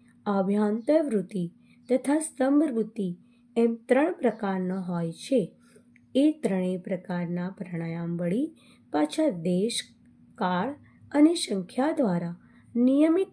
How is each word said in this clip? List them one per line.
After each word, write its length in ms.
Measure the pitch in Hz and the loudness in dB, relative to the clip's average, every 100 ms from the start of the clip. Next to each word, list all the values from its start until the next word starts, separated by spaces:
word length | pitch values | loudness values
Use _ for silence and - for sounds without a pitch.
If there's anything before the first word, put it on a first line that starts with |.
| _ _ - | _ _ -2
આભ્યાંતર 760 | 196 190 208 208 220 226 311 | 0 0 0 0 0 2 2
વૃત્તિ 500 | 294 214 180 202 175 - _ _ - | 2 -2 -2 -6 -6 -10 _ _ -2
તથા 280 | 262 262 302 | 0 2 0
સ્તંભ 540 | 311 - 262 294 311 | -2 -2 2 2 2
વૃત્તિ 440 | 226 220 - 190 175 _ _ _ 233 | 0 -4 -4 -6 -6 _ _ _ 0
એમ 180 | 233 | 0
ત્રણ 380 | 226 - 247 320 | 0 0 2 2
પ્રકારનો 680 | - 240 214 196 190 180 190 | 0 -2 -2 -4 -2 -4 -4
હોય 320 | 180 175 170 | -4 -4 -4
છે. 440 | 160 - 262 170 - _ - _ _ _ | -6 0 0 0 -6 _ -20 _ _ _
એ 260 | 262 302 302 | 2 2 2
ત્રણેય 360 | 214 190 185 185 | 0 0 0 -4
પ્રકારના 760 | 180 180 180 175 170 175 180 190 | -4 -6 -4 -4 -4 -4 -6 -8
પ્રાણાયામ 580 | 180 175 165 165 170 170 | -10 -8 -6 -6 -6 -4
વળી 380 | 175 208 320 - - - _ | -2 -2 -4 -8 -20 -20 _
પાછા 360 | 302 302 - 311 | -2 -2 0 0
દેશ, 520 | 180 165 180 220 - - _ _ _ - | 0 0 0 0 -4 -10 _ _ _ -18
કાળ 400 | - 180 180 233 294 - _ - | -6 -2 -2 -2 -6 -16 _ -2
અને 220 | 294 302 | 4 6
સંખ્યા 580 | 339 - 196 180 - 294 | 4 -2 -4 -4 -2 -2
દ્વારા 440 | 320 233 175 170 175 - - - 233 | 0 0 0 -4 -10 -18 -20 -6 0
નિયમિત 520 | 254 277 320 339 381 | 4 4 4 2 -2